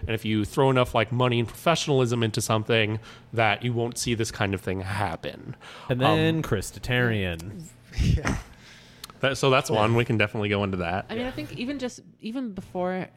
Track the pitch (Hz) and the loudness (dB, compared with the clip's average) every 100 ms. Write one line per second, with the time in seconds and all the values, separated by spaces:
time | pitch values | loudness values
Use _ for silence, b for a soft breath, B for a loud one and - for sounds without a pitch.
0 | - 113 110 107 101 - 135 131 123 120 | -4 -4 0 0 0 2 4 4 4 2
1 | 110 120 123 120 113 - - 160 - 135 | 0 2 2 2 0 -2 0 2 2 2
2 | 123 120 113 104 - 110 104 117 107 110 | 2 2 0 0 0 0 2 2 2 -2
3 | B B B 113 110 101 123 117 117 127 | B B B 0 2 2 -2 -2 -2 -4
4 | - 110 113 - 101 95 - 92 95 104 | -2 0 -2 -2 -2 -2 -2 -4 -4 -4
5 | 101 - - - - - B B B 127 | -4 -4 -10 -12 -12 -14 B B B 0
6 | 131 160 160 160 151 104 - - - 123 | 2 4 2 0 0 -2 -4 -8 -2 0
7 | 123 107 92 82 90 135 160 - - - | 2 2 -2 -4 -8 -12 -14 -20 -10 0
8 | - - 143 - B B B B B B | 2 2 2 -4 B B B B B B
9 | B - 135 135 139 127 - 110 107 117 | B -2 0 2 4 4 4 4 4 4
10 | 120 110 104 110 104 101 101 95 85 92 | 4 2 2 0 0 2 0 0 -2 -2
11 | - 220 247 262 302 - 240 285 247 - | -4 -6 -6 -6 -10 -8 -6 -6 -6 -8
12 | 180 - 214 247 247 190 - 185 180 185 | -18 -14 -10 -6 -8 -8 -8 -4 -2 -2
13 | - | -4